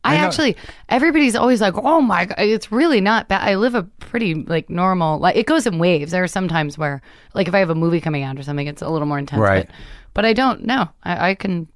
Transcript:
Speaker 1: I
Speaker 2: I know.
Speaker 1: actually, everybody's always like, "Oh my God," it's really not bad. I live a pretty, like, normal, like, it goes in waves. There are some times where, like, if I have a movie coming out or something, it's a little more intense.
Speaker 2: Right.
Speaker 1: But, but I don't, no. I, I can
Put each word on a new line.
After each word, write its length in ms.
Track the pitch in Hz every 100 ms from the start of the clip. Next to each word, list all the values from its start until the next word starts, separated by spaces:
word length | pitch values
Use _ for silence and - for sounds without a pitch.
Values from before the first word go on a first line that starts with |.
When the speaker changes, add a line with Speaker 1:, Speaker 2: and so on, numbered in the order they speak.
Speaker 1:
I 100 | -
Speaker 2:
I 40 | 151
know. 60 | 180
Speaker 1:
actually, 300 | - 262 - - - -
everybody's 480 | 247 320 302 269 220
always 240 | 247 240
like, 140 | 208 180
"Oh 240 | 247 330
my 240 | 247 180
God," 120 | 185 -
it's 320 | 208 220 -
really 280 | 220 330 240
not 280 | 196 220 -
bad. 180 | 190 -
I 80 | 196
live 180 | 240 240
a 60 |
pretty, 520 | 175 - - 240 220
like, 360 | 156 - 165 -
normal, 480 | 170 185 185 160 151
like, 180 | 175 185
it 100 | 240
goes 180 | 320 240
in 120 | 170
waves. 320 | 175 165 147
There 120 | 180
are 40 | 180
some 200 | 190 185
times 280 | 160 147 147
where, 240 | 151 139 - - -
like, 120 | - 180
if 80 |
I 40 | 196
have 100 | 175
a 40 |
movie 260 | 160 165 165
coming 220 | 160 151
out 120 | 135 135
or 40 |
something, 240 | 139 143 143
it's 140 | 143
a 60 | 143
little 180 | 160 147
more 120 | 143
intense. 220 | 139 120
Speaker 2:
Right. 260 | 104 95 -
Speaker 1:
But, 80 | - - - -
but 100 | -
I 80 | 220
don't, 320 | 226 262 220
no. 240 | 220 262 175 _
I, 260 | 175 175 175
I 40 | 190
can 320 | 196 175 160